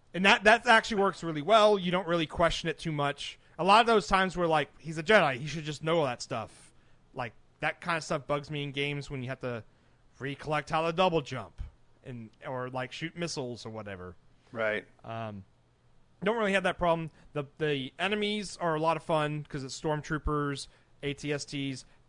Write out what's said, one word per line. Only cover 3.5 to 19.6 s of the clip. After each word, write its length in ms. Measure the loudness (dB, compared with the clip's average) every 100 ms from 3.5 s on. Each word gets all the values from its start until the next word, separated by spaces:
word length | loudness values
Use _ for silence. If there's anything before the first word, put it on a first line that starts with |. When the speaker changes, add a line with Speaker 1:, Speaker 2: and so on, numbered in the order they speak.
| 0
Speaker 1:
A 40 |
lot 180 | 6 8
of 60 | 8
those 200 | 4 4
times 300 | 2 2 0
where, 100 | 2
like, 220 | 2 0 -6
he's 180 | -10 -4
a 60 |
Jedi, 340 | 6 6 6 0
he 100 | -6
should 160 | -8 -8
just 180 | -6
know 160 | 0 2
all 60 | 2
that 160 | -2
stuff. 300 | -6 -6 -8 -14 -20 -20 -20 -20 _
Like, 200 | -8 -8 -10 -20 _
that 200 | -6 -4
kind 160 | -4 -4
of 60 |
stuff 220 | -2 -4 -2
bugs 220 | -4 -4
me 120 | -6
in 80 | -6
games 380 | -4 -4 -4 -8
when 120 | -8
you 60 | -8
have 120 | -8
to 220 | -8 -8 -10 _ _ _ _ -12
recollect 500 | -10 -8 -4 -4 -2
how 160 | -2 0
to 80 |
double 280 | 2 2 2
jump 400 | -2 -8 -10 -12 -12 -16 -20 _ -16
and, 240 | -14 -14 -14 -10
or, 220 | -8 -6
like, 220 | -6 -8
shoot 260 | -8 -10 -6
missiles 480 | -6 -4 -6 -8 -10
or 40 |
whatever. 440 | -10 -10 -10 -12 -16 -20 _ _
Speaker 2:
Right. 340 | -2 -2 -2 -6 _
Speaker 1:
Um, 400 | -12 -8 -8 -10 -16 _ _ _ _ -20 _ _
don't 140 | -4 0
really 160 | 2
have 100 | 2
that 140 | 0 0
problem. 320 | 0 0 -2 -12 -10
The, 120 | -8 -8 -4
the 340 | -2 -2 -4 -6
enemies 580 | -2 -2 -2 -2 -6 -4
are 140 | -2 0
a 40 |
lot 180 | 0 0
of 40 |
fun 400 | 0 0 0 -4 -8
'cause 140 | -8